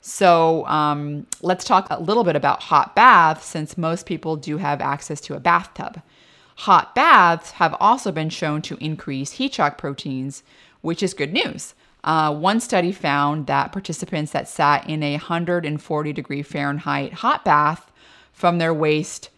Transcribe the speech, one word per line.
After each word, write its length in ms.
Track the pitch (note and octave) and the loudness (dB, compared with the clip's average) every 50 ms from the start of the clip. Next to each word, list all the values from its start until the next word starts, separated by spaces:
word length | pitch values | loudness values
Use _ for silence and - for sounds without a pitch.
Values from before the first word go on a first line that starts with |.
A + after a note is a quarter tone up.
So, 640 | _ - - - G3+ F3+ E3+ E3 E3 E3 E3 D#3+ - - | _ -14 -4 2 6 6 6 6 6 4 2 0 -2 -2
um, 600 | - D#3 D3+ D3 D3 D3 D3 D3 D3 D3 - _ - - | -2 0 0 0 -2 -2 -4 -8 -8 -10 -10 _ -14 -8
let's 240 | - E3+ F#3 F3+ - | -4 -4 -4 -4 0
talk 220 | - A#3+ F#3 G3 - | 2 2 2 2 0
a 120 | E3 - | -8 -6
little 220 | E3+ D#3+ G#3 A#3+ A#3 | -2 0 0 2 2
bit 140 | F3 D#3 D3 | 2 0 0
about 260 | C3+ C#3+ - - - | 2 0 0 0 -2
hot 320 | - D#3+ D3 - - - | 2 2 2 2 2 4
baths, 500 | - A3 C4 A#3 F#3 E3+ D#3 D#3+ D#3 - | 6 8 8 10 8 6 6 2 0 -8
since 320 | - - E3 D3+ D3+ - - | -12 -8 -8 -8 -8 -6 -4
most 280 | E3+ D#3+ E3 F3 - | -2 -2 -2 -4 -6
people 320 | - F3+ D#3 - D#3+ D#3+ D3+ | -8 -8 -8 -6 -6 -6 -6
do 180 | C3+ C#3+ D3+ | -6 -6 -6
have 240 | D3 D3 D3 D3 C#3+ | -4 -2 -2 -2 -2
access 400 | - C#3 C#3+ D3 - - D#3 D3 | -2 -4 -4 -6 -6 -10 -12 -12
to 160 | - - D3 | -10 -12 -12
a 60 | - | -4
bathtub. 600 | C3 E3+ E3+ F3 F#3+ - _ - - - - - - _ _ _ _ _ _ _ _ _ _ | 0 2 2 2 0 -4 _ -12 -12 -12 -12 -14 -20 _ _ _ _ _ _ _ _ _ _
Hot 400 | - - - G3 E3+ - - - | -12 2 6 6 6 6 2 -2
baths 560 | - C#4 E4+ D#4 A3+ F#3 E3+ E3+ E3 - - | 0 4 6 8 8 8 6 4 2 -2 -14
have 240 | - - F3 D#3+ - - | -4 -2 0 0 0 2
also 280 | - G3+ A#3 C4+ - G#3 | 2 2 2 2 0 -6
been 200 | E3 D#3+ D#3 D#3 | -4 -4 -4 -6
shown 320 | E3 - - D#3 D3+ D3+ | -6 -4 -4 -4 -4 -4
to 160 | D#3 - E3 - | -6 -8 -12 -8
increase 560 | - D3+ D#3 D3 - - C#3 C3 C3+ C#3+ - | -8 -8 -8 -8 -8 -8 -6 -6 -6 -8 -6
heat 200 | - B3+ C4+ - | -4 -4 -4 -2
shock 240 | - E3 D3 C#3+ - | 0 0 0 -2 -4
proteins, 640 | - D3+ C#3 - - D#3 C3 C3 C3 C#3 C3+ - _ _ _ _ _ _ _ _ | -8 -8 -8 -8 -8 -8 -6 -6 -6 -8 -10 -12 _ _ _ _ _ _ _ _
which 240 | _ D#3 E3+ - G#3 | _ -6 -4 -2 -2
is 100 | F#3 F#3 | -4 -2
good 200 | - C#3+ C#3+ E3+ | -4 -6 -2 -2
news. 420 | C4+ G#4+ - - - - - - _ _ _ _ _ _ | -2 -2 -2 -6 -10 -14 -16 -18 _ _ _ _ _ _
Uh, 280 | - D#3 D#3+ D#3 D3+ D3 | 0 0 2 2 0 0
one 280 | D3+ D3+ F#3 G#3 A3+ | 0 0 0 0 0
study 320 | A#3 - - F#3+ F3 F3 F#3+ | -2 0 0 0 0 0 -2
found 540 | - - D3+ C#3+ C#3+ C#3+ D3 D3 D#3 D3 C3 | -4 -2 -2 0 2 2 0 0 -2 -4 -2
that 260 | C#3+ C#3 C3+ - - | -2 -2 -2 -2 -6
participants 580 | G3 F#3+ - E3+ - - - - D#3+ D3+ D3+ | -10 -8 -8 -8 -8 -8 -8 -6 -6 -6 -4
that 160 | - D3 - - | -6 -6 -6 -6
sat 420 | - - D#3 C#3+ D3 C#3 - - | -2 0 2 4 4 2 0 -4
in 140 | D#3 D#3 D3+ | -6 -4 -2
a 140 | C#3+ C#3+ D3+ | -2 -4 -4
hundred 480 | - - F3 E3+ E3+ E3 F3 F3 E3 | -6 -4 -4 -4 -2 0 -2 -2 -2
and 160 | D3+ D3+ D3 | -4 -6 -6
forty 320 | - - D#3 D3+ D3+ D3+ D3 | -6 -4 -4 -4 -2 -4 -6
degree 300 | C#3+ C#3+ - C#3+ C#3 D3 | -8 -8 -8 -8 -8 -8
Fahrenheit 720 | - - D3+ C#3+ C#3+ C#3+ D3 - D3+ C#3+ C#3+ C#3 - - | -8 -6 -6 -4 -4 -4 -6 -4 -4 -4 -4 -4 -6 -10
hot 280 | - - A#3+ C#4+ - - | -4 -2 -2 -2 0 2
bath 480 | G3+ D#3 D3 D3 D3 D#3+ - - _ _ _ _ _ _ _ _ _ | 4 4 4 4 2 0 -4 -10 _ _ _ _ _ _ _ _ _
from 260 | _ _ - F3 E3+ F3 | _ _ 0 0 2 2
their 160 | E3 E3 E3 | 0 0 0
waist 560 | D3+ D#3 D#3 D3+ D#3 D#3+ - - - - - _ | 0 2 2 2 0 0 -4 -10 -16 -16 -20 _